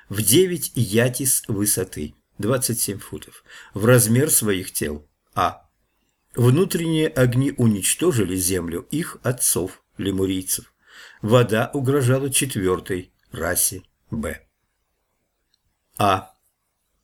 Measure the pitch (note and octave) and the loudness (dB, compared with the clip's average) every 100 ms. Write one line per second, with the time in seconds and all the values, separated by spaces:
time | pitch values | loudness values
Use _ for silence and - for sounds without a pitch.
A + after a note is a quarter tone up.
0 | - G2+ G#2+ E3+ F#3 F3 - - B2 A2 | -8 -4 2 4 4 0 -4 -2 0 2
1 | B2+ B2 C3+ - - G2+ G2+ - - - | 0 0 -2 -2 -2 -2 0 -2 -4 -6
2 | D2+ - _ - G2+ C3 B2 A#2 - G2 | -10 -12 _ -6 -2 0 -2 -2 -4 -6
3 | - - - - - - - G2 A2+ B2+ | -10 -14 -14 -20 -20 -20 -14 0 4 6
4 | G#2 A#2 D#3 - G#2 F#2+ F#2 - D2+ D2+ | 6 2 2 2 2 0 -4 -6 -6 -6
5 | - _ _ G#2 F2 - _ _ _ _ | -12 _ _ 0 0 -2 _ _ _ _
6 | _ _ _ - A#2+ C#3+ F#3+ F3 E3 D#3+ | _ _ _ 2 4 4 2 -2 -2 0
7 | D#3 - B2+ A#2+ C#3 C3+ A#2 G2+ - - | 0 2 2 2 0 2 2 2 0 0
8 | E3 B2 F2+ F#2+ F2+ F#2 E2+ E2+ - D3 | 0 2 0 -2 -2 -2 -2 -6 -4 -4
9 | F3 - B2 B2+ - - F2+ - _ - | -4 -6 -4 -2 -2 -2 -4 -8 _ -6
10 | F#2 F#2+ F#2+ F#2+ F#2 - - _ _ - | -4 0 0 -2 -4 -8 -10 _ _ -20
11 | - - G#2+ B2 A#2 A2 C3 C#3+ B2+ C#3+ | -20 -8 2 4 4 0 -2 -2 0 2
12 | B2 C3 C#3 - D3 A2 F#2 F2+ - F2+ | 2 0 0 -4 -4 -2 -2 -2 -4 -8
13 | F2+ _ _ - E2 F2+ - D#2 - _ | -10 _ _ -8 -4 -2 -2 -4 -14 _
14 | _ - E2 C#2+ _ _ _ _ _ _ | _ -8 -8 -10 _ _ _ _ _ _
15 | _ _ _ _ _ _ _ _ _ - | _ _ _ _ _ _ _ _ _ -2
16 | G#2 F#2+ - _ _ _ _ _ _ _ | 2 0 -2 _ _ _ _ _ _ _